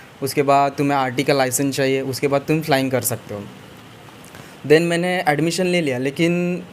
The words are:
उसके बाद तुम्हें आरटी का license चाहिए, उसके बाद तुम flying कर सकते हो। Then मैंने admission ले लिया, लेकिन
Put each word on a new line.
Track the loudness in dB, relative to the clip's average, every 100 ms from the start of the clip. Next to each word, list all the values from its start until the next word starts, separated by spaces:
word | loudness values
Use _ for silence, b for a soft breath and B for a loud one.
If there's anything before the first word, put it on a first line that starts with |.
| B -8
उसके | -4 0
बाद | 4 4 4
तुम्हें | 0 0 2
आरटी | 0 0
का | 2
license | 2 2 0 -2 0
चाहिए, | 0 0
उसके | -2 -2 0
बाद | 0
तुम | 0 -2
flying | 2 0 2
कर | 0
सकते | -2 -6 -8
हो। | -12 -12 -16 -20 -20 -20 -20 -20 -20 -20 B B B 2
Then | 4
मैंने | 4 0 0 0 0
admission | 0 0 0 0
ले | 0
लिया, | 0 -2
लेकिन | -2 0 0 2 -2 -4 -8